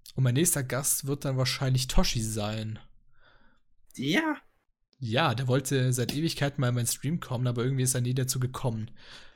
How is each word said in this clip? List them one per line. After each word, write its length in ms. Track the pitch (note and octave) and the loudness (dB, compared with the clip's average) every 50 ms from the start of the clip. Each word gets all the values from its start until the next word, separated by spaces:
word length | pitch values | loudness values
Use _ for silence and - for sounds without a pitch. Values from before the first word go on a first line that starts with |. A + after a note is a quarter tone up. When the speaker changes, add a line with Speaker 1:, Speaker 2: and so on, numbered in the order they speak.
| - - - | -20 -10 -2
Speaker 1:
und 80 | - C3 | 2 2
mein 100 | B2+ A#2+ | 4 4
nächster 260 | C3+ E3 E3+ - D3 | 4 4 2 2 0
Gast 460 | C3 B2+ B2 B2 C#3+ - - - - C3+ | -2 -2 -2 -2 0 0 -2 -2 -2 -4
wird 180 | C#3 C#3+ - | -4 -4 -2
dann 120 | C#3+ C3 C3 | -2 0 0
wahrscheinlich 500 | C3 B2+ - - C#3 C3 C3 B2+ - - | 0 0 0 0 0 2 2 2 2 2
Toshi 340 | - - F#3 - - B2+ | 4 4 4 4 2 0
sein. 560 | A2 A2 G#2+ A2 G#2 G#2 G#2+ A2 A2 G#2+ A2 A2+ - - - - _ - - - - - - - - - _ _ _ _ _ _ - - - | -2 -2 -2 -4 -4 -4 -4 -6 -6 -8 -8 -10 -14 -18 -20 -20 _ -20 -20 -20 -20 -20 -20 -20 -20 -20 _ _ _ _ _ _ -20 -20 -12
Speaker 2:
Ja. 420 | - - C#3 E3+ A#3 E4 D#4 D4 - - _ _ _ _ _ _ _ _ _ _ - | -6 -2 0 2 2 2 0 0 -2 -6 _ _ _ _ _ _ _ _ _ _ -8
Speaker 1:
Ja, 340 | C3 A2+ A2 C3+ - D3+ C3 | -6 -2 0 2 2 2 2
der 140 | A#2+ C#3 B2+ | 0 2 2
wollte 440 | B2 C#3 C#3 - D3 C3+ B2+ B2+ | 2 2 2 2 0 2 2 2
seit 220 | B2 B2 A#2+ - - | 2 2 0 0 0
Ewigkeiten 480 | C#3 D#3+ E3 - - D3 C#3+ C#3+ - | 0 0 0 0 0 -2 -2 0 0
mal 80 | C3+ B2 | 0 2
in 60 | B2 | 2
meinen 100 | B2 A#2+ | 2 0
Stream 340 | - - - - F3 E3+ F3 | -2 -2 -2 -2 -2 -2 -2
kommen, 280 | - - C3 A#2 B2+ B2 | -4 -4 -4 0 0 0
aber 160 | A#2+ A#2+ A#2 | 0 0 0
irgendwie 180 | C3 C#3 C3 | 0 2 2
ist 140 | B2+ B2+ - | 2 2 2
er 60 | C3 | 0
nie 120 | A#2+ B2 B2 | 0 0 0
dazu 260 | C3 C3 B2+ - B2+ | 0 0 -2 -2 -2
gekommen, 520 | B2+ B2 B2+ - - C3 A2+ A2 G#2+ - - - - - - - - - - | -2 -2 -4 -2 -4 -2 -2 -4 -6 -8 -12 -16 -20 -20 -20 -20 -20 -20 -20